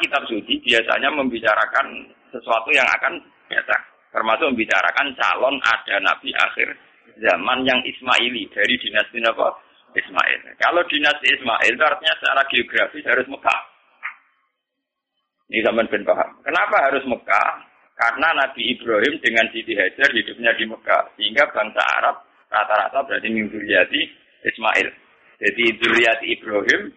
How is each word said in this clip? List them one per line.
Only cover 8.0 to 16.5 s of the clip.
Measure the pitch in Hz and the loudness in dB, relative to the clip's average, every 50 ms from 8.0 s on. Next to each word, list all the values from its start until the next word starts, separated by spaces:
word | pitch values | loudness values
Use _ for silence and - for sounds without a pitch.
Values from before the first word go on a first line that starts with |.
| 127 127 120 - 117 120 123 113 95 - | -2 0 2 2 2 0 -2 -6 -8 -6
dari | - 107 104 117 127 123 - | -2 0 0 0 0 0 -2
dinasti | 104 104 107 104 - - 117 117 | -2 -2 -2 -2 -2 -4 -2 0
apa? | 113 110 - - - - - - _ _ _ _ _ - | 0 0 0 0 -2 -2 -6 -14 _ _ _ _ _ -6
Ismail. | - - - 92 - - - 64 - - 64 - - | -6 -6 -4 -2 0 0 0 0 -2 -6 -12 -6 -2
Kalau | 110 127 165 175 170 | 0 2 2 2 0
dinasti | 170 151 147 151 147 147 - 127 127 | 0 -2 0 2 2 0 2 2 0
Ismail | 143 131 131 120 110 - - 107 120 131 | 0 0 0 -2 0 2 2 2 2 2
itu | 156 | 2
artinya | 151 143 - 143 156 160 - | 2 0 0 -2 -2 -2 -2
secara | - 131 135 135 135 - | -2 0 0 0 0 0
geografis | 127 123 117 - 117 110 104 - - 151 147 | 0 -2 -2 0 0 -2 -2 -2 -4 -8 -2
harus | 127 120 131 127 135 | 0 0 0 0 -4
Mekah. | 135 - - - - - - - _ _ _ _ _ _ - - - _ _ _ _ _ _ _ _ _ _ _ _ _ _ _ _ _ _ _ _ _ _ _ _ _ _ | -6 -4 -2 -2 -2 -2 -4 -10 _ _ _ _ _ _ -14 -14 -14 _ _ _ _ _ _ _ _ _ _ _ _ _ _ _ _ _ _ _ _ _ _ _ _ _ _
Ini | - 107 110 107 | -6 -2 0 2
sampean | 110 101 113 110 | 2 2 2 0
ben | - 107 101 98 | 0 -2 -2 0
paham. | 87 90 85 - - - _ - | 0 2 0 0 -4 -4 _ -6
Kenapa | - | -2